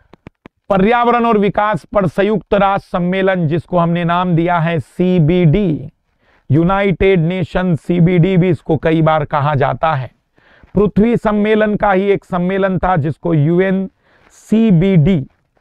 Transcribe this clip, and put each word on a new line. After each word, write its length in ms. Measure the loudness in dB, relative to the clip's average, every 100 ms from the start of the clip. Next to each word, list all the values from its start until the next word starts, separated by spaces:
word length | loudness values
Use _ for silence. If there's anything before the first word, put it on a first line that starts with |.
| _ -20 -20 _ -20 _ -4
पर्यावरण 560 | 0 2 2 0 0 0
और 120 | 0
विकास 480 | 0 0 -2 -4 -4
पर 220 | -4 -2
संयुक्त 460 | -2 -2 -2 -2
राष्ट्र 440 | 0 0 -2 -4 -6
सम्मेलन, 500 | -4 -2 0 0 0
जिसको 300 | -2 -2 -2
हमने 260 | 0 0
नाम 320 | -2 -2 0 0
दिया 240 | 0 0
है 200 | -2 -4
सीबीडी, 1120 | -6 -2 0 2 2 2 2 2 0 -4 -8 -20 _ _ _ _ -2
United 680 | 0 2 0 0 0 2 2
नेशन 560 | 0 -4 -4 -4 -2 -2
सीबीडी 640 | -2 0 2 2 2 2
भी 120 | 0
इसको 280 | -2 -2 -2
कई 240 | 0 0
बार 240 | 0 0 -2
कहा 300 | -2 -2 0
जाता 380 | -2 -2 -2
है। 180 | -4 -8 _ _ _ _ _ -6 -2
पृथ्वी 420 | 0 2 2 0
सम्मेलन 580 | 0 -2 0 0 0 0
का 160 | 0
ही 120 | 0
एक 220 | 0 -2 -4
सम्मेलन 520 | -4 -2 -2 -2 -2
था, 180 | -2 -2
जिसको 380 | -2 -4 -2
यूएन 560 | 0 2 0 0 -2 -6 _ _ _ _
सीबीडी, 960 | _ -2 0 2 2 2 2 2 0 -4 _ _ _